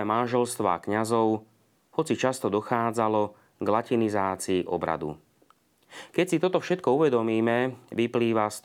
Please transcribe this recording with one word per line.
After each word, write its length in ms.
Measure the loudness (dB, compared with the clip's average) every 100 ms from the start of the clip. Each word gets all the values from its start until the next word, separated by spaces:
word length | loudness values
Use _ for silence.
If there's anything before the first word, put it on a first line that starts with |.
aj 80 | 0
manželstvá 720 | 0 0 0 0 0 0 0
kňazov, 640 | -2 -2 0 2 2 0 -4 _ _ _ _
hoci 220 | -4 -2 0
často 320 | 0 0 -2
dochádzalo 880 | -2 -2 -2 0 0 2 2 0 -4 _ _
k 60 | 0
latinizácii 920 | 0 0 0 0 0 -2 -4 -2 -2 0
obradu. 500 | -2 -2 -2 -4 -8 _ _ _ _ _ _ _ -20 -6
Keď 160 | -2 0
si 100 | 2
toto 160 | 2 0
všetko 380 | -2 -2 2 2
uvedomíme, 920 | 4 2 2 2 2 2 0 -4 -10
vyplýva 560 | -2 0 0 0 2 0
z 80 | -2